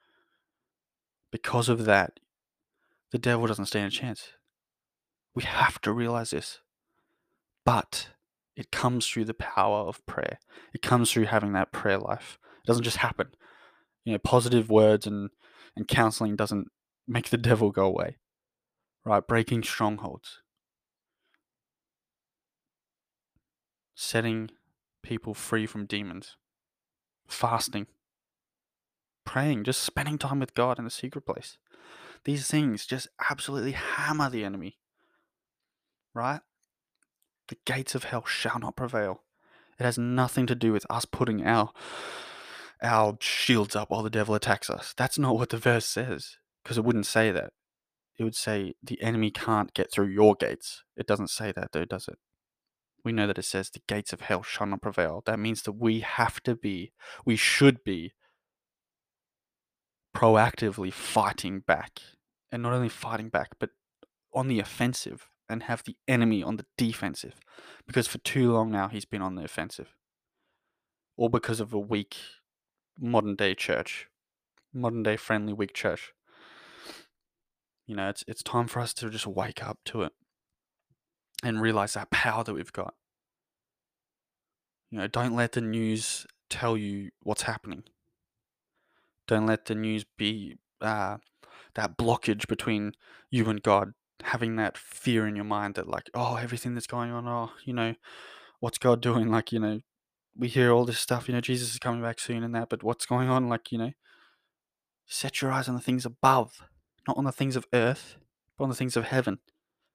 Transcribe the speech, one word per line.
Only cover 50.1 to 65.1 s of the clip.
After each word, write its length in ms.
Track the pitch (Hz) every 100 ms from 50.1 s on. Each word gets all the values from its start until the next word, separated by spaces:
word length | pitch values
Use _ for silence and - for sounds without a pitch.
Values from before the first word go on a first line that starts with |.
| 98 107 101
gates." 480 | - - - - - -
It 120 | -
doesn't 220 | 104 95
say 220 | - 110
that 180 | 92 -
though, 140 | 78 87
does 220 | 95 -
it? 120 | - _ _ _ _ _ _ _ _
We 100 | 117
know 120 | 113 104
that 140 | 95
it 40 |
says, 260 | - 95 95
"The 120 | - -
gates 260 | 104 101
of 80 | 90
hell 220 | - 92
shall 240 | - - 104
not 140 | 98
prevail." 420 | 107 98 85 82 -
That 140 | 110
means 240 | 110 110
that 80 | -
we 300 | 104 117 110
have 420 | 107 - 113 -
to 120 | - 117
be, 380 | 107 95 87 _ - - -
we 100 | 113
should 480 | - - 139 123
be 300 | - 92 85 - _ _ _ _ _ _ _ _ _ _ _ _ _ _ _ _ _ _ _ -
proactively 800 | 117 110 117 - 110 101 95
fighting 680 | - - - 101 104 92 95
back. 400 | - 78 - - - _ _ _ _
And 100 | 120
not 120 | 120
only 160 | 127 120
fighting 400 | - 120 113 113
back, 280 | 82 - -
but 140 | 110 - _ _ - _ _
on 140 | - 131
the 120 | 117
offensive, 680 | 101 - 120 123 -